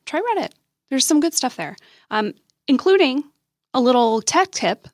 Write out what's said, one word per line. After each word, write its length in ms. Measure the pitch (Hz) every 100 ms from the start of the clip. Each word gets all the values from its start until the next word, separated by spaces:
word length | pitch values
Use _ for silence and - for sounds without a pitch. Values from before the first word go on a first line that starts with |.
Try 160 | - 302
Reddit. 300 | 466 415 240 - _ _ _
There's 160 | 269 -
some 140 | 302
good 140 | 330
stuff 220 | - 254 -
there, 200 | 151 - _ _ _
um, 240 | 214 208 - _ _ -
including 560 | 269 - 381 311 262 285 _ _ _ _
a 60 | 240
little 420 | 240 247 233 220
tech 300 | 220 330 381
tip 360 | - 185 214 -